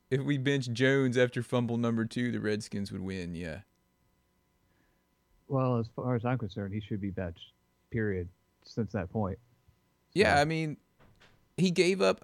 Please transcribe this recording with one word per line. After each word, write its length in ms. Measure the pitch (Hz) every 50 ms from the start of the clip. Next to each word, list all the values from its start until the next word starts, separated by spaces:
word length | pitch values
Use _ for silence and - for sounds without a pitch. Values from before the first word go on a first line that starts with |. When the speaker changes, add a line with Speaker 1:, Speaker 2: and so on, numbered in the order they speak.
| _ _
Speaker 1:
if 120 | 131 139
we 180 | 135 143 147 135
bench 320 | 127 143 143 139 123 120
Jones 460 | 113 120 131 131 139 139 135 127 117
after 260 | 127 127 123 - 127 120
fumble 340 | - 127 123 120 113 117
number 260 | 117 120 117 117 113 113
two, 260 | 110 - 123 123 120
the 80 | 113 107
Redskins 520 | 107 107 107 107 110 - - 104 98 98
would 100 | 101 95
win. 340 | 92 95 95 95 87 87 85
Yeah. 240 | 82 87 82 73 87 - _ _ _ _ _ _ _ _ _ _ _ _ _ _ _ _ _ _ _ _ _ _ _ _ _ _ _ _ _ _ _ _ _ _ _ _
Speaker 2:
Well, 300 | - 139 131 131 127 123
as 100 | 117 110 117 -
far 200 | - - 127 127
as 100 | 113 113
I'm 140 | 123 131 123
concerned, 340 | 113 95 - 104 101 95 101
he 80 | 107
should 180 | 104 - 117 95
be 100 | 101 98
benched, 400 | 92 98 92 85 87 - - - _ _ _ _ _ _ _ _
period, 360 | - 113 110 104 95 92 87 85 - _ _ _ _ _ _
since 280 | - - 123 107 - -
that 180 | - 82 -
point. 260 | - 113 101 92 101 - _ _ _ _ _ _ _ _ _ _ _ _ _ _ _
Speaker 1:
Yeah, 200 | 170 214 214 147
Speaker 2:
So 60 | 143
Speaker 1:
I 40 | 147
mean, 320 | 156 160 160 160 156 139 - _ _ _ _ - - _ _ - _ _ _ _ _ _
he 120 | - 180 185
gave 320 | 165 185 165 180 196 185
up 160 | 190 190 - -